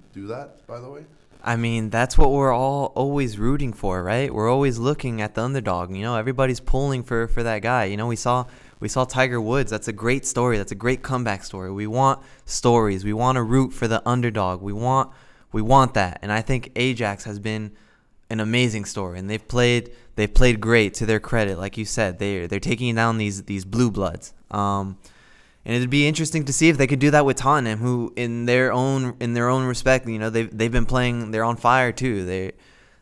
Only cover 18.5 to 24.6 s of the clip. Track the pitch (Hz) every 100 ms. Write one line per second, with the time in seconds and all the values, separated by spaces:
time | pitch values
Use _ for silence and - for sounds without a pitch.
18.5 | 120 123 107 98 - 95 90 95 107 -
19.5 | 123 123 120 117 - - - 107 - 127
20.5 | 113 110 117 104 - 110 107 - 117 101
21.5 | 90 98 104 107 - 104 87 101 98 85
22.5 | 98 - 120 123 113 117 113 107 98 -
23.5 | 98 92 104 123 101 92 87 - - -
24.5 | 104